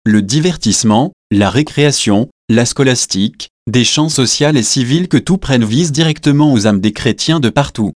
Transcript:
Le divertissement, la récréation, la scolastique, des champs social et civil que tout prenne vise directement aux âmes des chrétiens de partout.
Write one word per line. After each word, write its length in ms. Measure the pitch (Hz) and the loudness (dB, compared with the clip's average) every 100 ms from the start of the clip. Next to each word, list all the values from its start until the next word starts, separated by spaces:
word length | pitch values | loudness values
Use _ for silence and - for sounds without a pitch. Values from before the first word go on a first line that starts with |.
| 110 | 0
Le 160 | 107 | 0
divertissement, 880 | 98 139 180 156 113 95 113 107 160 - _ | 2 0 0 -2 -2 0 2 0 0 -6 _
la 180 | 101 101 | 0 2
récréation, 800 | 110 151 - 147 139 - 101 120 _ - | 0 -2 0 0 0 0 0 -2 _ -2
la 160 | 113 | 0
scolastique, 840 | 123 - 135 123 - 131 104 - - _ - | 0 0 0 0 -2 -2 -4 -4 -16 _ -4
des 160 | 117 | 0
champs 240 | 113 - 160 | 0 0 -2
social 480 | 147 120 - 147 147 | 0 -2 0 0 0
et 60 | |
civil 460 | 107 - 120 156 180 | 0 -2 0 -2 0
que 100 | 135 | -2
tout 200 | - 190 | 0 -2
prenne 260 | - 131 | 0 0
vise 260 | 110 120 175 | 0 0 0
directement 600 | 143 160 151 151 143 151 | 0 0 0 0 2 4
aux 160 | 127 107 | 2 2
âmes 120 | 101 | 2
des 120 | 104 | 0
chrétiens 480 | 107 127 - - 160 | -2 -4 -2 -2 0
de 100 | 120 | 0
partout. 420 | 143 139 - 101 | 0 -2 -4 -6